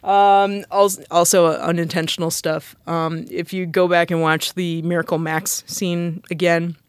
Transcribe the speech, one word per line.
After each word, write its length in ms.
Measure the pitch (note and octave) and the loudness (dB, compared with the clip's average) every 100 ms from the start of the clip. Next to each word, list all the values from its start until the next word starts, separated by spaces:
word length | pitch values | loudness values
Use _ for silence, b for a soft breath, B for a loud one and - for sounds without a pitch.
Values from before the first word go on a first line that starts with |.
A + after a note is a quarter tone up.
Um, 600 | - G3+ G3+ G3 G3 G3+ F#3+ | 2 4 6 6 4 -2 -4
als-, 280 | G3 G3+ F#3+ - | 2 2 0 -2
also, 360 | E3+ F3 F#3+ E3+ | 2 4 4 4
uh, 100 | D#3 | 2
unintentional 720 | - E3+ E3 E3+ D#3+ - E3 | -2 -2 -2 -4 -4 -4 -4
stuff. 420 | - E3+ D#3 - - - | -4 -4 -4 -8 -18 -6
Um, 380 | E3 D#3+ E3 - | -4 -2 -4 -8
if 220 | - E3+ | -8 -6
you 120 | F#3+ F3+ | -6 -2
go 220 | F3 F3+ | 2 2
back 220 | F3 E3+ | 2 2
and 100 | E3+ | 0
watch 320 | D#3+ D#3 - | 2 0 -2
the 280 | - F3 E3 | -4 -4 -2
Miracle 360 | E3 F3 D#3+ D#3+ | -2 -2 -2 -4
Max 460 | D#3+ D#3 - - - | -2 -4 -4 -8 -8
scene 560 | - F#3 E3+ E3+ E3 - | -6 -4 -2 -4 -6 -10
again 460 | E3 F3 E3+ E3+ D#3+ | -2 0 2 -2 -8